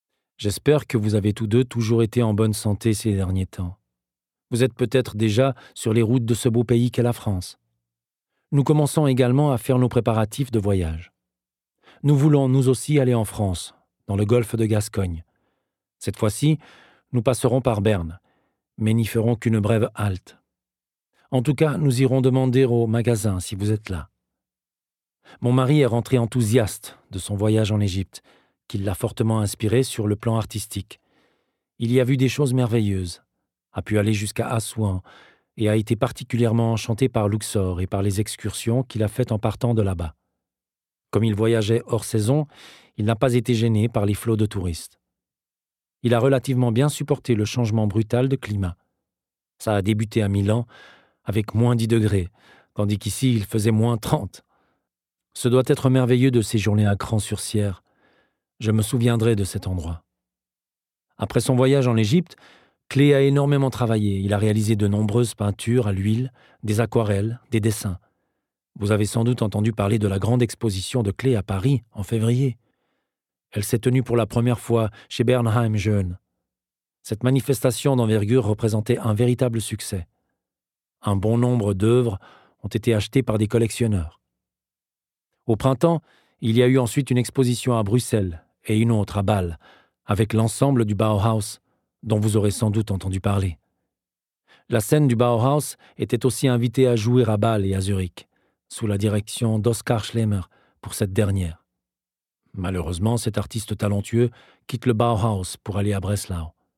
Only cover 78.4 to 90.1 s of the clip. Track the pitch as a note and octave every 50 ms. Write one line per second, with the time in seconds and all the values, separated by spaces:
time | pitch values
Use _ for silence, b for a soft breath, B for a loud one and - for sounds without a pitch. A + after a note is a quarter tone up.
78.4 | G#2+ G#2 G#2+ - - A2 G#2+ G#2+ G#2+ - A#2+ - - A2+ G#2+ G2+ B2 B2 B2 -
79.4 | C3 B2 A2+ A2+ G#2 - A2+ G#2 - - G#2 F#2 E2 - _ _ _ _ _ _
80.4 | _ _ _ _ _ _ _ _ _ _ _ _ - G#2 G2+ G2 F#2+ A2 A#2 A#2
81.4 | B2 B2 B2 A#2+ G2+ G#2 G2 F#2 G#2 A2+ A#2+ B2+ B2 A#2 G2 B B B B B
82.4 | B B B B - G2+ - A2+ - A#2+ A2+ G#2 G2+ - - C3+ B2+ - G#2+ G#2
83.4 | A2 G2+ - A2+ A2+ G#2+ - - A#2+ A2 G#2 F#2 D#2 D#2 - _ _ _ _ _
84.4 | _ _ _ _ _ _ _ _ _ _ _ _ _ _ _ _ _ _ _ _
85.4 | _ - A2+ G#2 - C3 C3 - - E3 E3+ D3+ b b b b b b b b
86.4 | - A2+ A2 B2 B2 B2+ C3 C3+ B2 A2+ - D3 C3 - B2+ B2 A#2 - - C#3
87.4 | C3 A#2+ B2 - - C3 A#2+ A2+ G#2 G2 A2 B2 - - - G#2+ G2 F2+ E2 E2
88.4 | - _ _ _ _ - A2 G#2+ A#2 A#2 A2+ G#2+ G2 - - G2+ G2 G#2 G#2+ G2
89.4 | F#2 E2+ D#2+ b b b b b b b b b _ -